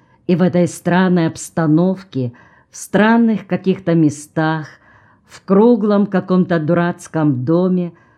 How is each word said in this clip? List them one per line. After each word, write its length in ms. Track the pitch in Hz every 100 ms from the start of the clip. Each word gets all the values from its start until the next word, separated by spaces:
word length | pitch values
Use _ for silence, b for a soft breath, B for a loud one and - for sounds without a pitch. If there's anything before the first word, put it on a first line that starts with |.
| b b -
и 100 | 175
в 60 |
этой 260 | 180 175 170
странной 600 | - - 175 185 180 160
обстановке, 1040 | 160 - - 160 156 185 185 - 131 123 b b b b
в 60 | -
странных 680 | - 196 214 233 226 214 -
каких-то 480 | 180 190 185 -
местах, 760 | 170 151 139 - - 160 160 143 - b b b b
в 220 | _ - -
круглом 640 | 196 233 240 208 202 202
каком-то 520 | 185 185 185 180 170
дурацком 840 | 151 175 175 175 - 160 151 123 127
доме 480 | 165 185 180 175 b b